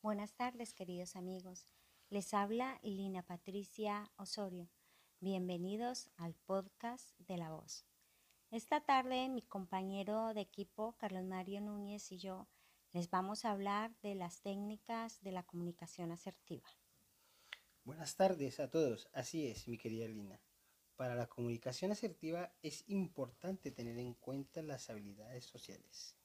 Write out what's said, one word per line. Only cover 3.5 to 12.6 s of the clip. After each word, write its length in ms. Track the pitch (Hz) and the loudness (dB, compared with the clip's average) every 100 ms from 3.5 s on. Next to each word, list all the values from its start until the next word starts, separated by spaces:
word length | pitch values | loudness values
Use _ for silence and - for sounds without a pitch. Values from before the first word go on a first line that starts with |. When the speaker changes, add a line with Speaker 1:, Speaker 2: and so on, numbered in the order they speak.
| 196 196 - 208 208 208 - | -6 -6 -2 0 0 -4 -10
Speaker 1:
Osorio. 540 | 196 - 196 180 175 _ _ - - _ | -6 -4 -4 -4 -10 _ _ -20 -20 _
Bienvenidos 920 | 190 190 180 175 180 214 240 247 - - | 2 2 2 2 0 2 0 -2 -8 -6
al 200 | 170 160 | -6 -6
podcast 840 | - 190 196 _ 233 247 - - | 2 2 2 _ -6 -6 -12 -18
de 160 | - 180 | -4 -2
La 160 | 165 | -2
Voz. 340 | 156 160 - - _ _ _ _ - _ | -6 -8 -10 -12 _ _ _ _ -20 _
Esta 300 | 226 - 302 | -6 2 2
tarde 480 | 302 269 254 254 262 | 8 8 8 2 2
mi 140 | 254 | 0
compañero 920 | - 196 185 190 190 196 196 220 226 | -2 -4 0 0 2 0 2 2 2
de 60 | 214 | 0
equipo, 560 | 196 - 196 - 220 226 | -4 -6 -8 -2 -2 0
Carlos 280 | 208 185 185 | -2 0 -2
Mario 340 | 185 185 202 | -2 -2 -4
Núñez, 540 | 208 208 202 208 - | -2 -4 -4 -6 -8
y 40 | 185 | -8
yo 300 | 190 185 - - | -6 -6 -10 -18